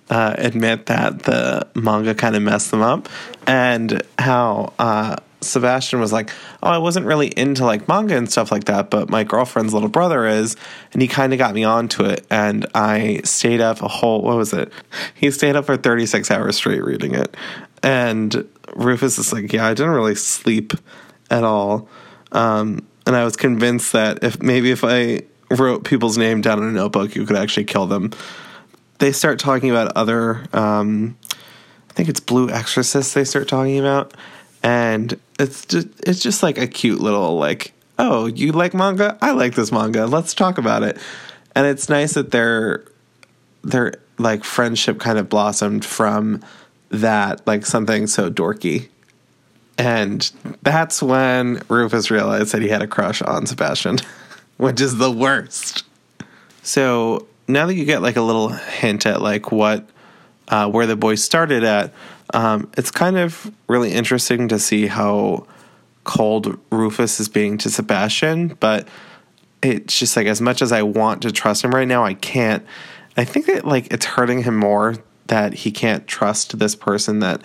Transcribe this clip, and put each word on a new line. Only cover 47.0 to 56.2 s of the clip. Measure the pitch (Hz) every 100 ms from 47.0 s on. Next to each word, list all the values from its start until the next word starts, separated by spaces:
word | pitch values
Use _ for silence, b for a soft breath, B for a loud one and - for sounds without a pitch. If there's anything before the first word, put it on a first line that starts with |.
| 110 107 101 - -
like, | 107 -
something | 117 107 107 107
so | - 92
dorky. | 98 85 107 87 71 - _ _ _ _ _ _ _ _ -
And | 120 117 98 107 - - - -
that's | 135 156 160 -
when | 135 131 131 127 123 120 -
Rufus | 117 117 113 101
realized | 110 104 104 107
that | 110
he | 107
had | 107
a | 107
crush | - 87 -
on | - 87 -
Sebastian, | 123 78 73 - 131 - B B
<laughs> | B B -
which | 131 120
is | 135 120
the | 131
worst. | 117 135 131 135 - - - - _ _ -